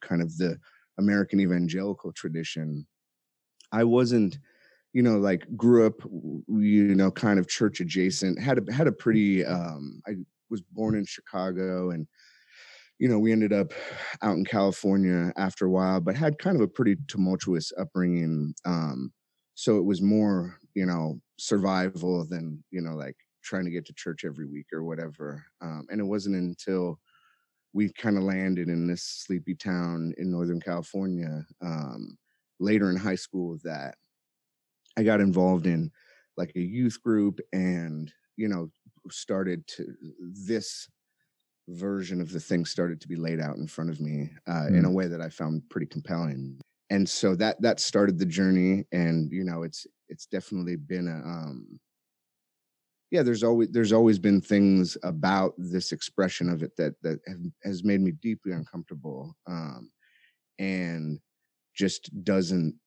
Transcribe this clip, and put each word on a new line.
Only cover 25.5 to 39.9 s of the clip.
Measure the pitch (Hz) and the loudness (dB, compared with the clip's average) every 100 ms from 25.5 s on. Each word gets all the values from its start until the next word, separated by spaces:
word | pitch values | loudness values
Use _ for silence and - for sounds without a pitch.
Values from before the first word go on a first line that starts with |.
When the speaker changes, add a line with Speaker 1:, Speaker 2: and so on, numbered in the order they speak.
| _ | _
Speaker 1:
Um, | 85 78 - | -12 -12 -8
and | 104 | -6
it | 98 | -2
wasn't | 104 98 92 | -2 -2 -2
until | 90 87 - 95 87 80 _ _ _ _ _ _ _ | -2 -6 -4 -2 -2 -6 _ _ _ _ _ _ _
we | 98 104 | -2 -2
kinda | - 110 98 | -2 -2 0
landed | 95 95 95 90 85 | 0 0 0 -2 -2
in | 85 85 | -2 -2
this | 87 | -2
sleepy | - - - 90 85 85 | -8 -12 -6 -6 -6 -8
town | 98 90 87 85 82 - | -4 -4 -2 -4 -6 -4
in | 92 | -4
Northern | 87 87 85 | -2 -2 -2
California, | 92 87 85 98 95 87 80 78 76 - | -4 -6 -6 -6 -4 -4 -4 -8 -10 -12
um, | 90 80 69 55 50 - _ _ _ - | -8 -6 -8 -10 -14 -16 _ _ _ -4
later | 98 107 98 | 2 4 2
in | 92 | 0
high | 101 92 | -2 -4
school | - 92 87 80 85 | -6 -6 -6 -8 -8
that | 76 69 - _ _ _ _ _ _ _ _ _ - | -8 -10 -14 _ _ _ _ _ _ _ _ _ 0
I | |
got | 107 107 | 4 6
involved | 98 90 92 90 90 | 4 6 6 4 4
in, | 82 80 _ _ _ _ - | 2 0 _ _ _ _ -8
like, | 87 90 | -6 -4
a | |
youth | 87 120 123 - | -4 0 -2 0
group | 120 107 101 85 - | 0 2 2 0 -4
and, | 92 92 87 82 78 78 _ _ - | -2 0 0 -4 -6 -10 _ _ -6
you | 107 | -4
know, | 92 80 _ _ _ 92 | -2 -6 _ _ _ -16
started | - - 95 92 87 - | -14 -6 -2 -2 -4 -8
to, | - - | -14 -12